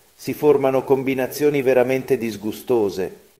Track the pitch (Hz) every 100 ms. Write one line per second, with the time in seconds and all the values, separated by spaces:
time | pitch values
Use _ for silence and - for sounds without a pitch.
0 | _ _ - 127 151 143 135 131 127 135
1 | 131 131 127 - 147 143 127 127 123 131
2 | 127 131 113 104 107 101 - 123 101 92
3 | 87 - _ _